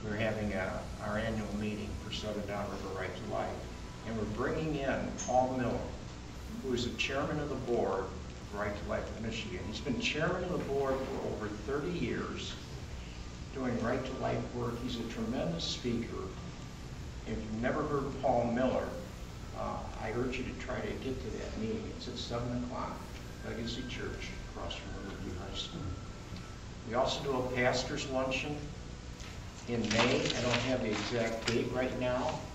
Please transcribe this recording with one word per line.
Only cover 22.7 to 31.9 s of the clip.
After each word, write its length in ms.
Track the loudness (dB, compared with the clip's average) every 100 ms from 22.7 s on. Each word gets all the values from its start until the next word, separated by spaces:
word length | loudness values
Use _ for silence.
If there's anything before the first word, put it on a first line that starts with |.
| -2 -4 -4 -8 -8 -8 -6 -6
Legacy 360 | -4 -2 -2 -4
Church, 400 | -2 -4 -4 -4 -6 -6
across 240 | -4 -4 -4
from 160 | -6 -6
Riverview 360 | -6 -4 -4 -4
High 180 | -4 -4
School. 240 | -4 -4 -4 -4 -6 -8 -8 -8 -8 -8 -8 -8 -2
We 60 | 2
also 280 | 4 2
do 140 | 2 2
a 180 | 2 4
pastor's 520 | 6 4 2 -2 0
luncheon 460 | 2 2 2 0 -2 -4 -6 -8 -8 -8 -8 -8 -8 -8 -8 -2
in 140 | 0 4
May. 300 | 6 8 6
I 220 | 4 4
don't 200 | 4 4 4
have 140 | 2
the 80 | 4
exact 580 | 2 2 2 2 2 2
date 200 | 2 2
right 240 | 2 2